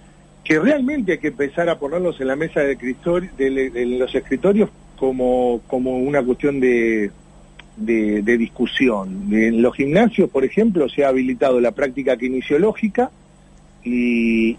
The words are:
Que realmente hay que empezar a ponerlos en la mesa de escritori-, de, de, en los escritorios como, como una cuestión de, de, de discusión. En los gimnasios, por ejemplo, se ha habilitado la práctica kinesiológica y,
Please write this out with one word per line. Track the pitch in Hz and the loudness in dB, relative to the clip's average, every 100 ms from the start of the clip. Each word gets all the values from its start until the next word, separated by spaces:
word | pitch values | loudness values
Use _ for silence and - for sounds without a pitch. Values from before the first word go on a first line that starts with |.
| - - - - | -20 -20 -20 -10
Que | - 156 | -2 0
realmente | 208 302 254 302 185 | 2 2 0 -2 -2
hay | 160 | -4
que | 156 | -4
empezar | - 143 170 170 | -4 -4 -2 -2
a | 160 | -2
ponerlos | 143 170 180 - | -4 -4 -4 -4
en | 131 | -4
la | 139 | -4
mesa | 160 165 | -4 -2
de | 143 135 | -2 -2
escritori-, | 123 123 170 175 185 - | -6 -6 -2 -2 -2 -2
de, | 135 135 131 | -2 0 -2
de, | 120 | -2
en | 120 127 | -2 -2
los | 127 | -2
escritorios | 135 - 131 185 208 196 - - - | -4 -4 0 2 2 0 -4 -20 -4
como, | 135 127 127 127 123 120 - | -2 0 0 2 0 -2 -4
como | 127 127 127 | -4 -2 -2
una | 131 143 | 0 0
cuestión | 123 123 147 139 | 0 0 0 2
de, | 127 120 117 110 101 - - - - - - - | 2 2 2 0 -2 -6 -20 -20 -20 -20 -20 -8
de, | 110 113 107 107 | -2 0 2 0
de | 104 120 | 2 0
discusión. | 113 - 117 - 131 107 95 95 101 | 0 -2 -4 0 0 0 -4 -8 -2
En | 107 110 113 | 2 2 4
los | 123 | 2
gimnasios, | - 139 165 233 - 156 | 2 0 2 2 2 0
por | 135 | 2
ejemplo, | 131 - 226 175 120 | 0 2 2 2 0
se | - | 0
ha | 139 | 0
habilitado | 131 127 123 139 123 | 2 0 0 2 2
la | 120 | 2
práctica | 120 139 123 135 123 | 0 -4 -2 -2 0
kinesiológica | 123 131 - 147 214 - 214 220 254 - - - - - - - | -2 -4 -2 2 2 0 -2 0 -2 -4 -20 -20 -20 -20 -20 -14
y, | 120 123 120 117 113 113 113 | -4 -2 0 0 2 2 0